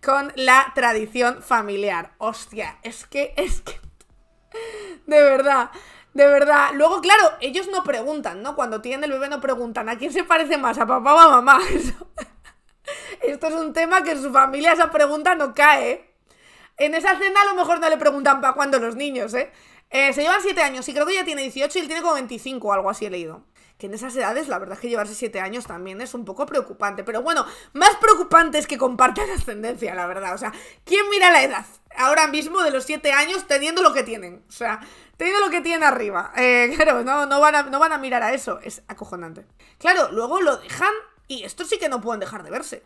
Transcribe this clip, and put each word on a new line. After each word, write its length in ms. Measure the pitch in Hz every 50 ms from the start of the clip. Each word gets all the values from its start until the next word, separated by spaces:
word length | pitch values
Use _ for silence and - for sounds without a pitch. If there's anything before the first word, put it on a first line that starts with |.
| -
con 300 | 277 269 277 277 285 -
la 360 | 269 262 254 254 262 269 269 -
tradición 640 | 269 247 233 226 214 220 214 214 247 240 240 254 -
familiar. 680 | - - 254 233 214 208 202 196 202 202 185 170 165 - _ _
Hostia, 600 | 214 220 226 - - - - 214 190 156 - _ _
es 220 | 226 233 - -
que, 280 | _ - 277 285 - -
es 260 | - 370 370 - -
que... 180 | - - - - - - _ _ _ _ _ _ _ _ _ _ _ _ _ 453 453 453 440 427 415 392 359 - _ -
De 140 | 294 302
verdad, 500 | 294 285 269 262 269 285 277 262 240 247 - 370 - - - - - _ _
de 120 | 277 285
verdad. 460 | 285 285 277 285 285 302 285 285 285 285
Luego, 260 | 277 294 330 359 392
claro, 320 | 294 359 403 440 392 320 - -
ellos 300 | - 269 247 370 381 359
no 140 | 392 370 349
preguntan, 580 | - 269 226 226 269 311 302 254 208 170 185
¿no? 140 | 214 277 294
Cuando 260 | - 262 233 220 214
tienen 240 | 214 240 262 269 294
el 60 | 294
bebé 180 | 269 262 269 277
no 100 | 294 277
preguntan, 480 | 233 269 262 233 240 233 220 240 214 220
"¿A 100 | 240 220
quién 140 | 247 320
se 120 | 262 349 349
parece 340 | - 339 320 320 277 330 285
más, 200 | 269 - - 254
a 80 | 240
papá 300 | 214 262 262 226 269 294
o 40 | 330
a 100 | 330 320 277 247
mamá?". 180 | 240 269 277 - 370
<laughs> 60 | -
Eso, 360 | 381 349 - 254 247 - 359 - _ - - _ _ _ _ - _ _ _ _ _ _ _ - 571 - - - - -
esto 260 | - 480 285 - - 320
es 60 | 311
un 200 | 330 320 311 -
tema 300 | 320 330 330 370 370 311
que 80 | 320
en 100 | 320 277
su 100 | 262 277
familia 420 | 240 269 269 269 269 285 294 330 330
esa 160 | 320 339 311
pregunta 460 | 330 302 294 285 294 302 302 359 359
no 180 | 330 294 269 214
cae, 380 | - 285 302 294 277 247 233
¿eh? 240 | 262 - - _ _ _ _ _ _ _ _ _ _ _ - _ _ -
En 180 | 277 302 311
esa 220 | 330 311 392 381 370
cena 240 | 392 381 381 403
a 40 | 403
lo 100 | 403 392
mejor 240 | 370 359 - 349 330
no 100 | 330 320
le 80 | 311 -
preguntan 440 | 311 294 277 285 277 285 269 262
pa' 120 | 233 - 262
cuándo 260 | 277 285 277 269 254
los 160 | 233 226 233
niños, 380 | 233 285 294 269 247 208 220 214
¿eh? 180 | 247 285 - _ _ _ _ _ _ _ _
Eh, 220 | - 262 277 277 269
se 80 | 277
llevan 200 | 294 320 370 415
siete 200 | 349 403 381 349
años 260 | 311 285 262 254 247 -
y 60 | 247
creo 120 | 285 294
que 80 | 320 392
ella 120 | 381 370
tiene 160 | 339 311 285
dieciocho 380 | 269 262 - 269 277 294 - 359
y 20 |
él 60 | 330 262
tiene 160 | 320 330 330
como 100 | 339 320
veinticinco 540 | 285 262 220 247 226 - 262 262 247 226 208
o 60 | 202
algo 160 | 190 190 196
así, 160 | 208 - 214
he 40 | 208
leído. 340 | 185 180 170 160 160 - _ _ _ _ _ _ _ _
Que 80 | - 196
en 60 | 202
esas 220 | 214 233 262 233
edades 320 | 269 233 196 226 262 320 277
la 120 | 233 175
verdad 160 | 196 190 190
es 60 | -
que 80 | - 240
llevarse 260 | 233 220 208 208 214
siete 240 | - - 220 214 196
años 260 | 190 190 208 247 226
también 360 | - 202 170 185 190 190 196
es 120 | 247 247 -
un 120 | 240 233
poco 200 | 185 196 - 277
preocupante. 580 | 285 - 285 - - 196 _ - 202 196 190 190
Pero 200 | - 220 220 247
bueno, 220 | 320 339 311 240 - - - - _ _
más 220 | 269 349 415 403
preocupante 640 | - 440 440 427 320 349 - 320 330 330 320 254 302
es 80 | 302 -
que 100 | 294 233
compartan 520 | 262 254 247 220 254 254 226 - 427 403
<laughs> 60 | 392
ascendencia, 600 | 349 - - 214 208 214 233 247 - 233 190 180
la 100 | 185 175
verdad. 300 | 175 185 196 196 185 180
O 20 | 202
sea, 160 | 247 - - - - - - _ _
¿quién 260 | - 339 403 415 403
mira 220 | 415 403 370 359
la 120 | 339 285 262
edad 220 | 269 254 - 214 - - - _ _ - -
ahora 300 | 254 269 294 320 311 302
mismo 340 | 277 302 294 311 339 381
de 100 | 349 311
los 120 | 269 262 -
siete 300 | - 302 294 - 294 277
años 340 | 277 294 320 370 381 - -
teniendo 340 | 285 277 285 311 330 359
lo 120 | 370 311 240
que 100 | 262 233
tienen? 400 | 214 226 220 190 175 175 196 _ _
O 40 |
sea, 280 | - - 240 226 214 214 233 - - - - _ _ _
teniendo 260 | 330 349 392 403 403
lo 40 | 370
que 120 | 302 349
tienen 220 | 262 330 339 330 320
arriba. 500 | 294 262 247 226 208 196 175 190 - -
Eh, 360 | 226 247 254 247 240 240 240
<laughs> 40 | 285
claro, 280 | 311 311 311 269 233 233
no, 220 | 254 269 294 285
no 140 | 277 277 285
van 160 | 294 302 302
a, 80 | 294 285
no 160 | 269 262 277
van 140 | 311 320 311
a 40 | 285
mirar 240 | 269 262 247 240
a 120 | 226 214 254
eso. 260 | 269 - - 190 -
Es 220 | - - - - _ _
acojonante. 580 | 214 - 220 - - 175 170 165 160 - - _ _ _ _ _ _ _
Claro, 320 | - 320 381 370 294 -
luego 280 | - 220 233 247 311 370
lo 160 | 370 302 269 -
dejan 360 | - - - - 339 392 415 440 - - _ _ _ _
y 160 | 269 247 196
estos 240 | 190 - - 349 -
sí 120 | 440 -
que 100 | - 302
no 120 | 269 240
pueden 180 | 202 226 233 208
dejar 240 | 190 - - 208 170
de 80 | 151
verse. 320 | 175 247 302 - - - _